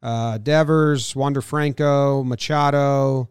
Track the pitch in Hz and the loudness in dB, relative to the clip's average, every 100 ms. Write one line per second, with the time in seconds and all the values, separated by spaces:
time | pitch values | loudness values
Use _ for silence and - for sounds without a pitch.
0 | 117 117 117 110 113 156 151 160 151 143 | -6 -4 -4 -4 0 2 4 2 2 0
1 | 113 135 139 139 - 147 147 131 147 139 | -4 -4 -2 -2 -4 -2 -2 0 0 2
2 | 139 135 127 120 - 151 143 143 139 139 | 2 0 -2 -4 -2 0 2 2 2 2
3 | 135 135 123 | 0 0 -4